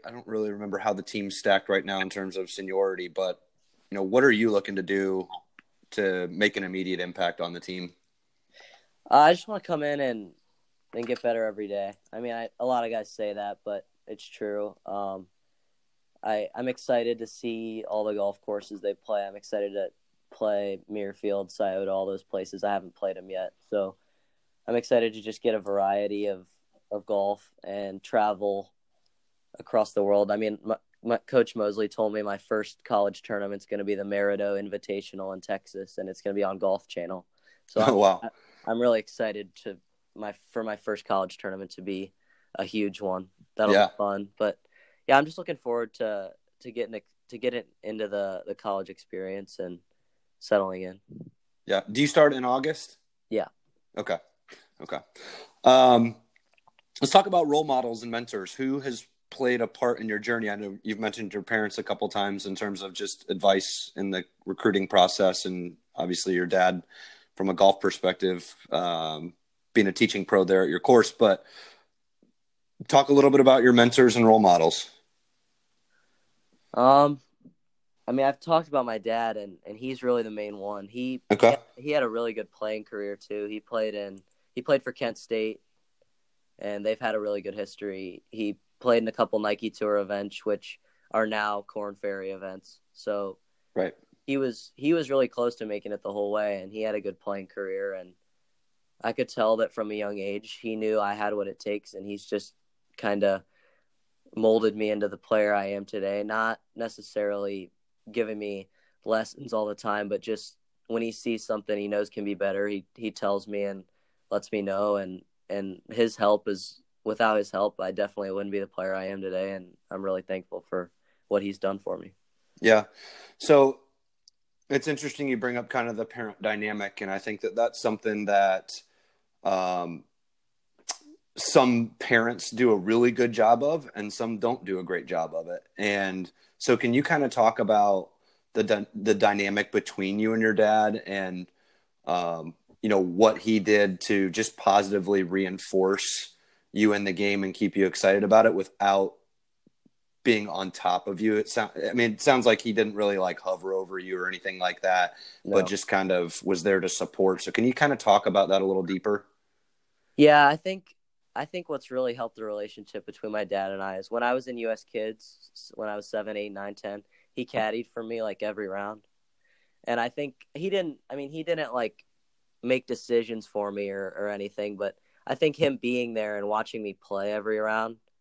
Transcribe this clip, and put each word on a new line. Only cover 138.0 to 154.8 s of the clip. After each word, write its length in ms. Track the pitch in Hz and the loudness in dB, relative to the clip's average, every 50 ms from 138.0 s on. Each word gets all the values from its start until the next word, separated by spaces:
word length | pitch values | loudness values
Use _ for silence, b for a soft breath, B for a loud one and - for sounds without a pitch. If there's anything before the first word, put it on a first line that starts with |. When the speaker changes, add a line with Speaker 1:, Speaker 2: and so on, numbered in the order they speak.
| 85 - _ _ _ _ _ _ _ _ - | -2 -6 _ _ _ _ _ _ _ _ -2
Speaker 1:
the 100 | 107 107 | -2 0
dy-, 220 | 104 110 101 101 - - | 2 0 0 0 -4 -8
the 200 | 107 101 113 107 | -2 0 2 4
dynamic 560 | 98 110 104 101 101 101 98 101 104 101 - | 4 4 4 4 2 0 0 0 0 -2 0
between 480 | - 104 - - - - 98 95 101 104 | -2 -2 -2 -2 -4 -4 -2 -2 0 0
you 140 | 107 110 | 0 0
and 80 | 113 113 | 2 2
your 140 | 110 110 107 | 2 2 4
dad 480 | 98 107 107 107 110 107 107 104 110 - | 4 4 4 4 4 4 2 0 -2 -6
and, 420 | 90 98 98 95 92 90 92 90 - _ _ _ _ _ _ _ _ _ _ _ | -6 -6 -4 -4 -6 -6 -10 -12 -14 _ _ _ _ _ _ _ _ _ _ _
um, 480 | - 85 90 87 85 85 82 80 82 - _ _ _ _ _ | -4 -2 -2 -2 -2 -4 -6 -8 -12 -14 _ _ _ _ _
you 80 | - 107 | 0 2
know, 120 | 104 95 | 4 4
what 360 | 92 87 87 95 113 110 110 | 4 2 4 6 6 6 6
he 220 | - - 113 110 107 | 4 2 2 2 2
did 420 | 92 104 104 104 101 98 92 - - - | 4 4 6 6 6 4 0 -2 -2 0
to 220 | 107 98 98 92 | 2 2 2 2
just 260 | 82 110 107 - - | 0 0 -2 -2 -4
positively 680 | - - 104 98 107 98 98 104 98 90 95 101 98 92 | 0 2 4 6 6 4 4 0 -2 0 2 2 2 2
reinforce 1080 | 85 92 95 95 92 95 95 - - - 95 95 95 98 - - - - - - - - _ _ _ _ _ _ _ | 2 0 0 0 -2 -4 -8 -8 -2 0 2 2 2 2 0 0 -2 -4 -4 -6 -10 -14 _ _ _ _ _ _ _
you 220 | - 104 107 107 104 | 0 2 4 4 4
in 100 | 101 101 | 2 0
the 80 | 98 | -2
game 320 | 90 92 101 101 101 98 98 | -2 0 0 0 0 0 -2
and 80 | 95 | -4
keep 240 | 90 - 107 95 - | -2 -2 -2 0 2
you 80 | 98 95 | 2 2
excited 400 | 92 - - - 95 98 101 104 | 2 2 4 4 6 6 6 6
about 220 | 98 107 110 110 | 6 8 8 8
it 80 | 113 85 | 8 4
without 580 | 95 95 - - - 101 101 98 98 98 - - _ _ _ _ _ _ _ _ _ _ _ _ _ _ _ _ _ _ _ _ _ | 2 -2 -6 -4 0 2 4 4 4 2 0 -4 _ _ _ _ _ _ _ _ _ _ _ _ _ _ _ _ _ _ _ _ _
being 260 | - 127 113 107 104 101 | 2 2 2 2 0 -4
on 220 | 80 92 95 92 | -6 -6 -6 -6
top 360 | - - - 92 90 92 - | -8 -4 0 0 0 0 -2
of 140 | 101 98 87 | -6 -4 -2
you? 160 | 107 110 107 | 0 2 2
It 140 | 107 107 - | 2 0 -2
sou-, 180 | - 120 107 101 - 82 - | -2 -4 -4 -4 -4 -6 -6
I 60 | 104 | -2
mean, 200 | 107 123 117 113 | 0 2 2 2
it 100 | 107 - | 0 2
sounds 240 | - 147 135 127 113 | 4 4 4 6 6
like 160 | 120 110 104 | 4 4 4
he 100 | - 117 | 2 0
didn't 220 | 104 113 107 107 101 | 0 0 0 0 0
really, 240 | 104 104 101 101 95 | 0 0 0 2 0
like, 220 | 92 90 87 - | 0 -2 -2 -4
hover 340 | - 92 95 87 90 95 95 | -4 -6 -6 -4 -4 -4 -4
over 240 | 95 95 90 95 92 | -4 -4 -6 -10 -12
you 180 | 92 92 92 | -8 -8 -6
or 100 | 90 92 | -6 -4
anything 320 | 92 92 90 - 98 92 92 | -6 -6 -6 -8 -8 -6 -4
like 220 | 92 90 90 - | -4 -4 -2 -2